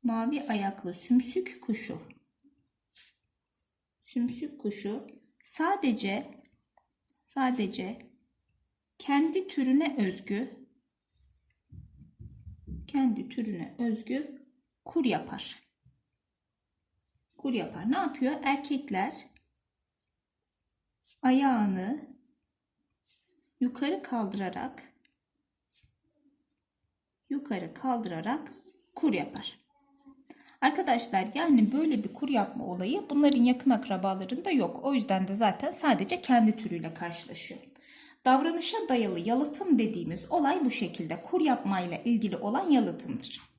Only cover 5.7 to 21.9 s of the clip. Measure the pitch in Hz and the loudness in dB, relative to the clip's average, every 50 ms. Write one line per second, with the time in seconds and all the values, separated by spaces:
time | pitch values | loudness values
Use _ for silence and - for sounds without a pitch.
5.7 | 403 392 403 269 226 208 - 196 196 214 - - - - - _ _ _ _ _ | 0 0 2 0 0 0 -2 -4 -4 -4 -6 -10 -16 -20 -20 _ _ _ _ _
6.7 | _ _ _ _ _ _ _ _ _ _ _ _ - 269 269 254 247 247 208 185 | _ _ _ _ _ _ _ _ _ _ _ _ -4 0 0 0 2 0 -2 -2
7.7 | - - 190 185 233 - - - _ _ _ _ _ _ _ _ _ _ _ _ | -2 -6 -8 -8 -8 -12 -16 -20 _ _ _ _ _ _ _ _ _ _ _ _
8.7 | _ _ _ _ _ _ - - 277 285 311 330 - 381 370 - - - 262 254 | _ _ _ _ _ _ -4 0 2 4 4 2 2 -2 -4 -2 -2 -2 2 4
9.7 | 262 285 320 285 262 233 208 185 190 - - - 202 202 254 269 - - - _ | 4 4 4 2 0 0 0 0 0 -4 -6 -4 -2 -2 -2 -6 -10 -18 -20 _
10.7 | _ _ _ _ _ _ _ _ _ _ _ _ _ _ _ _ _ _ _ _ | _ _ _ _ _ _ _ _ _ _ _ _ _ _ _ _ _ _ _ _
11.7 | - - - - - - - - _ _ - - - - - - - - - - | -20 -18 -18 -20 -20 -20 -20 -20 _ _ -20 -20 -18 -18 -18 -18 -18 -16 -14 -12
12.7 | - - - - - 277 269 254 214 - - - - - 226 214 202 170 160 - | -12 -12 -12 -4 0 2 2 2 2 0 -4 -8 -6 -6 -4 -4 -4 -6 -8 -10
13.7 | - - 240 233 214 220 - - 247 269 302 - - - - _ _ _ _ _ | -6 -4 -2 -2 -2 -2 -4 -4 -4 -4 -4 -6 -12 -18 -20 _ _ _ _ _
14.7 | _ _ _ - - 339 302 247 180 151 - - - - - - - - _ _ | _ _ _ -6 -2 0 0 2 0 0 -4 -6 -12 -12 -12 -12 -14 -18 _ _
15.7 | _ _ _ _ _ _ _ _ _ _ _ _ _ _ _ _ _ _ _ _ | _ _ _ _ _ _ _ _ _ _ _ _ _ _ _ _ _ _ _ _
16.7 | _ _ _ _ _ _ _ _ _ _ _ _ _ _ - 277 247 220 170 - | _ _ _ _ _ _ _ _ _ _ _ _ _ _ -4 -2 -2 -2 -2 -4
17.7 | - 165 175 214 277 370 381 302 - - 262 254 302 302 - 277 277 277 - - | -8 -6 -2 0 0 0 0 -2 -2 0 0 0 0 0 0 0 0 0 0 -4
18.7 | 294 262 - - 202 185 196 254 - - - - _ _ _ _ _ _ _ _ | -4 -4 -4 -4 -2 -2 -2 -2 -4 -10 -18 -20 _ _ _ _ _ _ _ _
19.7 | _ _ _ _ _ _ _ _ _ _ _ _ _ _ _ _ _ _ _ _ | _ _ _ _ _ _ _ _ _ _ _ _ _ _ _ _ _ _ _ _
20.7 | _ _ _ _ _ _ _ _ - _ - 262 254 269 277 277 254 226 208 202 | _ _ _ _ _ _ _ _ -20 _ 4 6 6 6 6 6 4 4 4 2
21.7 | 190 185 185 208 | 2 0 -2 -2